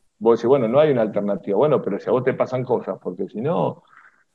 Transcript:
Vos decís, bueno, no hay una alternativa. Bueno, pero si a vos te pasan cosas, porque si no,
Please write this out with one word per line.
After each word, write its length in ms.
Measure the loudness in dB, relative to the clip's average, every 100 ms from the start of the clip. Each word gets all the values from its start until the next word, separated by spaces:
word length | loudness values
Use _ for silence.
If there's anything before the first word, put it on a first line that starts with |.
| _ -2
Vos 220 | 2 2
decís, 80 | 4
bueno, 180 | 2 4
no 120 | 2
hay 120 | 4
una 100 | 2
alternativa. 540 | 0 -2 -4 -4 -2 0
Bueno, 240 | 2 2
pero 180 | -2 -6
si 100 | -2
a 20 |
vos 120 | 0
te 100 | 0
pasan 300 | -2 -2 -4
cosas, 340 | -2 -4 -4 -8
porque 260 | -8 -8 -8
si 120 | -6
no, 420 | -4 -2 -2 -4 _ -20 -20 _ _